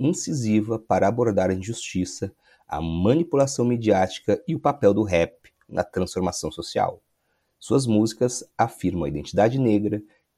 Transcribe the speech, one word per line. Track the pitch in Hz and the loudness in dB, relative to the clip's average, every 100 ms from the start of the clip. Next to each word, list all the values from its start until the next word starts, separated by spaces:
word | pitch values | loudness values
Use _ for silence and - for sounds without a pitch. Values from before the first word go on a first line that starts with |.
incisiva | 143 185 - 151 110 107 104 113 | -2 -2 -4 -4 2 2 0 -4
para | - 92 98 | -2 2 2
abordar | 117 117 95 92 | 2 0 2 0
a | 95 | -2
injustiça, | 95 113 - 92 92 - 98 - _ _ _ | -4 -10 -6 -4 -4 -6 -10 -12 _ _ _
a | 73 | -6
manipulação | 82 82 98 147 170 139 139 - 120 | -4 0 2 2 2 0 0 0 -2
midiática | 120 113 95 92 - - 101 - | 0 2 2 2 -2 -2 -2 -2
e | 165 | -2
o | |
papel | 143 143 101 98 | -2 2 2 4
do | |
rap | 104 87 82 - _ _ _ | 2 2 0 -4 _ _ _
na | 92 - | -6 -4
transformação | - 90 - 92 - 78 | -4 -4 -2 -4 -4 -8
social. | - - - 92 - _ _ _ _ _ _ | -8 -6 -2 -2 -4 _ _ _ _ _ _
Suas | - 131 127 | 0 0 4
músicas | 107 113 - 127 - - - | 2 2 2 -2 -2 -10 -2
afirmam | 117 - 90 87 73 | -2 0 -4 -2 -4
a | |
identidade | 73 71 92 110 135 | -6 -4 2 2 4
negra, | 120 104 104 104 - _ _ | 2 2 0 -4 -8 _ _